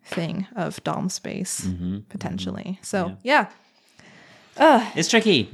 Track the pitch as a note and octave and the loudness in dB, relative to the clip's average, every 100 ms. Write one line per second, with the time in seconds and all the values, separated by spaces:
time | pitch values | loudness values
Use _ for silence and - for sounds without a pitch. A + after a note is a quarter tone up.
0 | - - E3 - F#3+ A#3 D#3+ - - - | -10 -6 -4 -4 -6 -6 -6 -6 -6 -2
1 | F#3 - - - F#3+ - - F2+ F2+ G2+ | -4 -4 -8 -8 -6 -6 -6 -4 -4 -6
2 | A2 G3+ - - F#3 - - F#3+ - G3+ | -8 -8 -6 -6 -6 -8 -8 -10 -6 -4
3 | F#3 F#3+ A#3+ C#4+ G#3 - _ _ _ _ | -4 -6 0 2 0 -6 _ _ _ _
4 | - - - - _ - D#4 B3 A3 - | -20 -20 -20 -20 _ 4 6 6 4 -2
5 | - A3+ G#3+ D#3 G2 | 2 4 6 4 2